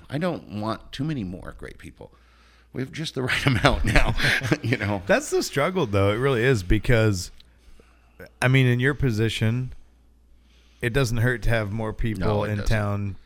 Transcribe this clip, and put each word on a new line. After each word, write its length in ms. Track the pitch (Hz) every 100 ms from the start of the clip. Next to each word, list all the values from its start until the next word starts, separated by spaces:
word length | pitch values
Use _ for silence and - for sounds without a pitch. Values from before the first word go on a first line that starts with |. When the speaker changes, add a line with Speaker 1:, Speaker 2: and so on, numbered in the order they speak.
| -
Speaker 1:
I 80 | 135
don't 420 | 180 120 58 101
want 300 | 110 107 -
too 120 | - 151
many 180 | 143
more 320 | 92 90 - -
great 200 | - -
people. 320 | 78 - - - _ _ _ _ _
We 80 | -
have 80 | 131
just 240 | 151 160 -
the 80 |
<laughs> 0 |
right 220 | 127 - -
amount 380 | 117 139 - 113
now, 280 | 113 - - - -
<laughs> 220 | 127 -
you 160 | 110 123
know. 240 | 101 101 -
Speaker 2:
That's 240 | 262 294
the 100 | 370
struggle, 460 | - 139 147 185 127
though. 240 | 101 98
It 60 | 107
really 260 | 135 123
is, 180 | 123 120
because, 720 | 90 107 - 117 110 92 - - - _ - - - _ _ - 90 _
I 60 | 123
mean, 180 | 135 127
in 120 | 120
your 140 | 127
position, 800 | 139 139 107 113 - 110 123 127 - - _ _ _ _ - _ _ _ _
it 120 | 120
doesn't 240 | 127 123 120
hurt 240 | 123 120
to 60 | 107
have 220 | 117 104
more 220 | 110 110
people 340 | - 117 101 107
Speaker 1:
No, 160 | 104
it 60 | 104
Speaker 2:
in 60 | 104
Speaker 1:
doesn't. 120 | - 110
Speaker 2:
town 400 | 101 101 101 95